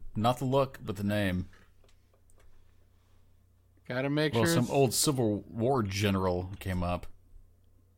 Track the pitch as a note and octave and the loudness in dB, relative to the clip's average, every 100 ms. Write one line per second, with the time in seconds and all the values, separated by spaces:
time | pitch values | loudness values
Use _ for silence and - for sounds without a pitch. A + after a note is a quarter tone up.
0 | - - A2+ B2+ C3 C3+ C3+ - G#2+ G2 | -6 0 0 2 2 2 0 -4 -10 -4
1 | G2+ G#2 G2+ F2+ F2+ - - - - - | -2 0 0 0 -4 -10 -20 -20 -20 -20
2 | _ _ - - - - - - - _ | _ _ -20 -20 -20 -20 -20 -20 -20 _
3 | _ - - _ _ _ _ _ - B2+ | _ -20 -20 _ _ _ _ _ -8 -4
4 | C3+ D3 D#3 A#2 A2 - A#2+ C#3+ C3+ - | 0 2 2 2 2 2 2 4 2 2
5 | - C3 A2+ G#2 - A2 A#2 C3+ G#2 G2 | 0 2 0 0 -6 -4 0 0 0 0
6 | G#2 F#2+ F#2 F2+ F2+ G2 G2 F2+ F2 F2 | 2 2 2 0 -4 -8 -6 -2 -2 -2
7 | - - - - - _ _ - _ | -6 -14 -20 -20 -20 _ _ -20 _